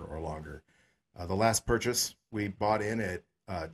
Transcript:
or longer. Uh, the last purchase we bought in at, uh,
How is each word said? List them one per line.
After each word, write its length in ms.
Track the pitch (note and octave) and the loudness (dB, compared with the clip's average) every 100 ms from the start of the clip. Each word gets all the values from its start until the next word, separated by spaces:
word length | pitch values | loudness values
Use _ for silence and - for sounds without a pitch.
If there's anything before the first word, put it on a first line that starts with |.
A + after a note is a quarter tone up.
| C#2+ | -8
or 100 | D#2 | -6
longer. 440 | D#2+ D#2 D#2 D2 _ _ _ _ _ - | -6 -6 -8 -14 _ _ _ _ _ -10
Uh, 100 | F2 | -2
the 100 | F#2+ | 4
last 300 | A2+ A2 - | 4 4 2
purchase 500 | A#2 A#2+ A#2+ - - _ | 2 2 0 -2 -6 _
we 160 | G#2+ G#2 | -4 -4
bought 340 | G2 G#2 G#2+ | 0 4 4
in 180 | G#2 A2+ | 2 0
at, 220 | G2+ F2 - _ - | -2 -4 -8 _ -8
uh, 220 | F#2 E2 | -6 -6